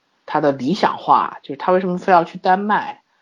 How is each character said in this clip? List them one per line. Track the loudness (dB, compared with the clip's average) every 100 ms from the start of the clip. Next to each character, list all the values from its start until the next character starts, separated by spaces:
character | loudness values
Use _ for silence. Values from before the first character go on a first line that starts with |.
| _ _ -6
他 | 0
的 | 0
理 | 0 -2 0
想 | 0 0
化， | 2 2 2 -6
就 | -12
是 | -6
他 | 0
为 | 0
什 | 0
么 | -4
非 | 2
要 | 2
去 | 2 -2
丹 | 0 0
麦， | 2 -2 -2 -12 _ _